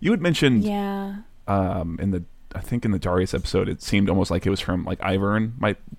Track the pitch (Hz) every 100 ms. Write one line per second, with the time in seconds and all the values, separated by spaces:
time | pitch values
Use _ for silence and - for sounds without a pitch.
0 | - 220 175 156 143 117 104 202 202 196
1 | 196 202 - - - 98 92 95 85 82
2 | 98 92 85 - - 98 - 120 117 95
3 | 90 90 92 - - 95 95 - - 101
4 | 98 95 95 95 95 98 - 90 82 90
5 | 98 95 101 107 110 123 107 98 -